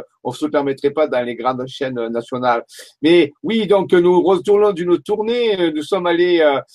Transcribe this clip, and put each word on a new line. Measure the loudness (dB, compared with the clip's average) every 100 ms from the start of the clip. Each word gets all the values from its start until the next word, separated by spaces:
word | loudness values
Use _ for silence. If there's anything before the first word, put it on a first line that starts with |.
| -8 _
qu'on | -12
se | -6 -4
permettrait | -2 -2 -2 -2
pas | 0 0
dans | -2
les | -4 -4
grandes | -4 -4 -8
chaînes | -8 -8 -6 -6
nationales. | -6 -6 -4 -2 -2 -4 -16 -20 _
Mais | 2 4 2 -2
oui, | -4 -2 2
donc | 0 2
nous | 2 4 4
retournons | 2 2 2 2 2
d'une | 0 0 -2
tournée. | 0 -4 -2 -2 0 0 -2
Nous | -2
sommes | -4 -2 0
allés, | 0 2 4
euh, | 2 0 -4